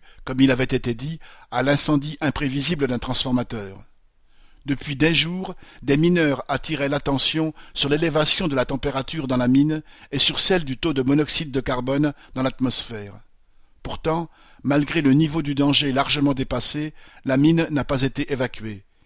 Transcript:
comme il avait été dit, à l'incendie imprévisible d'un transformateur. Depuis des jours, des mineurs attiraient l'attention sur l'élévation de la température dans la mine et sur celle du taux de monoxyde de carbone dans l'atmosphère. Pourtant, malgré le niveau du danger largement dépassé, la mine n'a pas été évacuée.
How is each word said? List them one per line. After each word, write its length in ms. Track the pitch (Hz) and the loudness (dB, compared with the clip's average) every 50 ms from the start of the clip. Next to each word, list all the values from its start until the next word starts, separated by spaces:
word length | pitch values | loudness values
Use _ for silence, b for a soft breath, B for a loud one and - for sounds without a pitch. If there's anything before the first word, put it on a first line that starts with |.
| b b b b b | b b b b b
comme 160 | - 131 127 | -6 2 4
il 120 | 135 135 | 4 4
avait 120 | 127 123 131 | 6 2 2
été 300 | - 135 120 - 127 117 | 0 0 -2 -2 -2 -4
dit, 260 | 117 135 151 165 B B B B B B B | -4 -6 -8 -10 B B B B B B B
à 120 | 117 123 131 | -4 -2 0
l'incendie 540 | 139 143 143 - 151 151 143 143 151 - - | 2 2 2 2 2 2 2 0 -2 -6 -4
imprévisible 680 | 160 139 - - 151 131 131 143 135 147 175 143 143 123 | -4 -2 -2 -2 -4 -2 -2 -2 -2 -2 0 0 0 0
d'un 120 | 123 117 | -2 -4
transformateur. 840 | - 131 123 - - 135 123 123 120 - 120 110 101 95 95 95 - - _ _ _ _ _ _ _ _ - - - - - - - | -4 -2 -2 -2 0 0 0 0 -2 -4 -8 -10 -10 -12 -14 -18 -20 -20 _ _ _ _ _ _ _ _ -20 -20 -20 -20 -20 -12 -6
Depuis 300 | 143 139 127 - 147 143 | -6 -4 -4 -4 -8 -2
des 180 | 127 151 165 170 | 2 2 4 4
jours, 420 | - 151 170 180 185 190 190 175 B B B B B | 2 0 -2 -4 -6 -8 -10 -10 B B B B B
des 160 | 127 127 139 147 | 0 0 2 4
mineurs 460 | 160 175 180 170 156 147 135 123 - - | 4 4 4 4 4 2 0 -2 -2 -4
attiraient 420 | 143 127 - - 156 135 143 139 | -4 -4 -4 -6 -4 -2 -2 -2
l'attention 640 | 147 139 - 151 139 127 - - - 160 156 156 - B B B B | -2 -2 0 0 0 0 0 0 0 0 -2 -2 -4 B B B B
sur 160 | - 147 139 | -4 0 0
l'élévation 580 | 147 156 170 165 143 156 151 - - - - 160 | 2 2 2 2 2 2 2 2 2 2 0 0
de 80 | 135 | 0
la 100 | 131 123 | 0 0
température 600 | - 139 131 - 143 127 135 131 - - 156 139 127 | 0 -2 -4 -4 -4 -4 -4 -6 -6 -6 -6 -4 0
dans 100 | 127 123 | 0 2
la 100 | 123 123 | 4 4
mine 360 | 131 139 143 156 156 156 B B B B B B | 4 4 4 4 0 -4 B B B B B B
et 80 | 143 135 | -4 -2
sur 200 | - - 143 - | 0 0 0 0
celle 240 | - - 190 180 156 | 2 2 2 2 0
du 140 | 131 131 - | -2 -6 -4
taux 160 | - 165 143 | -4 -2 0
de 80 | 135 | 0
monoxyde 500 | 127 131 143 151 147 - - - 165 143 | 2 2 2 2 2 0 -2 -4 -4 -4
de 80 | 123 135 | -4 -4
carbone 520 | 120 - 131 127 123 131 139 139 151 147 - b b b b | -2 -2 -4 -2 -2 -2 0 2 2 0 0 b b b b
dans 100 | 127 131 | -2 -2
l'atmosphère. 760 | 131 - - 127 123 - - - - 117 104 101 101 98 - - _ - _ _ _ _ - - _ _ _ - | -2 -2 0 -2 -2 -2 -4 -6 -8 -10 -12 -12 -14 -16 -20 -20 _ -20 _ _ _ _ -20 -20 _ _ _ -12
Pourtant, 460 | - - - - 160 160 170 165 b b b b b b b b | -10 -10 -4 -2 -2 -2 -2 -4 b b b b b b b b
malgré 380 | 127 143 147 147 - - 170 | 2 2 2 2 2 0 2
le 120 | 147 135 131 | 4 4 6
niveau 280 | 151 160 147 147 165 | 6 4 2 0 -2
du 140 | 147 143 143 | -4 -2 0
danger 360 | 139 143 143 139 139 147 139 | 0 2 2 2 2 2 2
largement 420 | 127 135 139 - - 147 143 143 135 | 0 0 0 0 0 2 2 2 2
dépassé, 600 | 123 131 - 131 120 - - - 151 151 156 b b b b b b b | 0 -2 -4 -4 -2 -2 -2 -2 -4 -6 -8 b b b b b b b
la 120 | 135 131 135 | 0 2 4
mine 300 | 143 160 165 165 165 151 | 6 6 6 4 2 0
n'a 120 | 151 135 123 | 0 -2 -2
pas 200 | - 143 127 135 | 0 -2 0 0
été 280 | 131 - 143 147 139 | -2 -2 -4 -4 -4
évacuée. 520 | 143 120 131 120 - - 107 110 104 98 - _ _ _ _ | -2 -2 -4 -4 -4 -8 -10 -12 -12 -12 -16 _ _ _ _